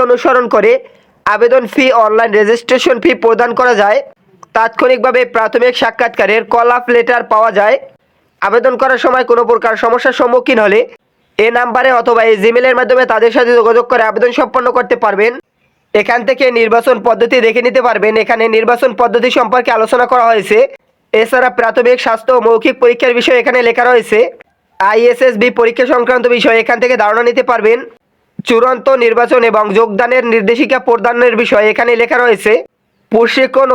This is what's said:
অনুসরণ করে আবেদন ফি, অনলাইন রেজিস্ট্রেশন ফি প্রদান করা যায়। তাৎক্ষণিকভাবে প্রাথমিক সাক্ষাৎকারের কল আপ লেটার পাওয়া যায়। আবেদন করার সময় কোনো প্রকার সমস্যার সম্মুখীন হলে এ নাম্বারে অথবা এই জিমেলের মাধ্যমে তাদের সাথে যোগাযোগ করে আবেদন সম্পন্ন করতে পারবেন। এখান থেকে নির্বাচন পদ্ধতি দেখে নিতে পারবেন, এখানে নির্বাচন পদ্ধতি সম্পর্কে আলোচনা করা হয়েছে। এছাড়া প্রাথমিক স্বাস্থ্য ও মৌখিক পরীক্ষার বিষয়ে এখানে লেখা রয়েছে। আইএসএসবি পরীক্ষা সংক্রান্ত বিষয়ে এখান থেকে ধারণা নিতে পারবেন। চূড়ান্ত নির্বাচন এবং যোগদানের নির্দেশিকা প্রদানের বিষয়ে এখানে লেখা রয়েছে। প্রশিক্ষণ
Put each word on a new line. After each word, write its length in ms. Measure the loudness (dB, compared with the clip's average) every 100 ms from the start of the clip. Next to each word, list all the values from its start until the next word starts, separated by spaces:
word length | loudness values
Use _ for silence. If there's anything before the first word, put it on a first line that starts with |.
| 0
অনুসরণ 380 | 0 0 0 0
করে 180 | 0 0 0 -4 _ _ _ -4
আবেদন 360 | 0 2 0 -2
ফি, 120 | -2 0 2
অনলাইন 260 | 2 0 0 0
রেজিস্ট্রেশন 580 | 0 -2 0 -2 0 0
ফি 80 | -2 0
প্রদান 260 | 0 0 -2 0
করা 160 | 0 2
যায়। 160 | 0 0 -4 _ _ _ -6 -2
তাৎক্ষণিকভাবে 640 | -2 0 0 2 0 0 -2
প্রাথমিক 400 | -2 -2 0 0 0
সাক্ষাৎকারের 600 | -4 -2 -4 -2 0 -2 0
কল 160 | 0 0 0
আপ 80 | 0
লেটার 280 | 0 0 -2 0
পাওয়া 180 | 0 0 0
যায়। 180 | 0 0 -4 _ _ _ _ -8
আবেদন 320 | -2 0 0 0
করার 200 | -2 0
সময় 200 | 0 0 0
কোনো 120 | 0 0
প্রকার 240 | 0 -2 -2
সমস্যার 360 | -2 -2 -2 0
সম্মুখীন 400 | 0 0 0 0 2
হলে 140 | 0 -2 -8 _ _ _ -2
এ 100 | 0 0
নাম্বারে 320 | -2 0 0 0
অথবা 220 | 0 2 2
এই 60 | 2
জিমেলের 360 | 2 2 2 0
মাধ্যমে 260 | 0 0 0
তাদের 200 | 2 0 2
সাথে 160 | 2 2
যোগাযোগ 260 | 2 2 0
করে 100 | 0 0
আবেদন 200 | 0 -2 -2
সম্পন্ন 280 | -4 -2 -2 -2
করতে 200 | -2 -2
পারবেন। 280 | -2 0 -2 -4 -14 _ _ _ _
এখান 260 | -4 -2 -2 -2
থেকে 160 | 0 0 0
নির্বাচন 360 | 2 2 2 0 0
পদ্ধতি 300 | 0 0 0 0
দেখে 160 | 0 0
নিতে 140 | 0 0
পারবেন, 280 | 0 0 0
এখানে 220 | 0 0 0 0
নির্বাচন 340 | 0 0 0 0
পদ্ধতি 300 | 0 0 0 0
সম্পর্কে 320 | 0 -2 -2 -2
আলোচনা 300 | 0 0 0
করা 120 | 0 2
হয়েছে। 280 | 0 0 0 0 -4 _ _ _
এছাড়া 360 | -4 0 0 0 -2
প্রাথমিক 400 | -2 0 0 0
স্বাস্থ্য 280 | -2 -4 0 0
ও 40 | 2
মৌখিক 300 | 2 0 0
পরীক্ষার 340 | 0 0 -2 0
বিষয়ে 220 | 0 0
এখানে 160 | 0 0 0
লেখা 160 | 0 2
রয়েছে। 320 | 0 0 0 -2 -4 _ _ _ -4
আইএসএসবি 680 | 0 2 0 2 0 0 -2 0
পরীক্ষা 280 | 0 0 0
সংক্রান্ত 320 | 0 0 0 0 0
বিষয়ে 240 | 2 0
এখান 160 | 0 -2
থেকে 120 | 0 0
ধারণা 200 | 0 0 0
নিতে 140 | 0 -2
পারবেন। 280 | 0 0 0 -4 -20 _ _ _ -10 -2
চূড়ান্ত 380 | 0 0 -2 0 0
নির্বাচন 360 | 0 0 0 2 2
এবং 140 | 0 0 0
যোগদানের 460 | 0 -2 -2 0 0
নির্দেশিকা 440 | 0 0 -2 -2 -2 -2
প্রদানের 480 | -2 0 0 0 0
বিষয়ে 280 | 0 0 0
এখানে 200 | 0 0 0
লেখা 160 | 0 0
রয়েছে। 320 | 0 0 0 0 -2 _ _ _ -4
প্রশিক্ষণ 560 | -2 0 0 -2 0 0